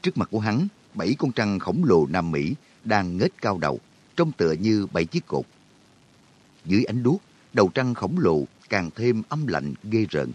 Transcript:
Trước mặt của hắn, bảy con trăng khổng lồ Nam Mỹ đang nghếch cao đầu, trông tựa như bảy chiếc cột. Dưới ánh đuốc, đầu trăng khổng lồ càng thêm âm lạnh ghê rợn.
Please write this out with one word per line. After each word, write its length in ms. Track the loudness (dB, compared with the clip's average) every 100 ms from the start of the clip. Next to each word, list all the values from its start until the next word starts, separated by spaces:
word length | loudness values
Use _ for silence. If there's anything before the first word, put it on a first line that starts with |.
Trước 160 | -2 -2
mặt 120 | -2
của 80 | -2
hắn, 280 | 0 0 -2 _ -14
bảy 220 | -4 -2 0
con 140 | -2
trăng 280 | 0 0 0
khổng 240 | -2 0 4
lồ 220 | 6 4
Nam 240 | 0 0
Mỹ 240 | -2 -2 -4 _ _
đang 340 | -2 0 0 0
nghếch 240 | -2 0
cao 160 | -4 0
đầu, 220 | -2 -4 _ _ _ -2
trông 160 | -2
tựa 200 | 2 0
như 340 | 2 0 0 0
bảy 200 | -2 -2
chiếc 220 | -4 -4
cột. 180 | -6 -6 _ _ _ _ _ _ _ _ _ _ _ 0
Dưới 180 | 0
ánh 200 | 2 0
đuốc, 180 | 0 0 _ _ _
đầu 160 | 2 2
trăng 200 | 2 -2
khổng 260 | -2 -2 0
lồ 240 | 2 2 -2 _ _
càng 200 | -4 -4 -2
thêm 280 | 0 0 -4
âm 180 | -6 -4
lạnh 260 | -4 -4 -8
ghê 220 | -2 -2 0
rợn. 220 | -2 -4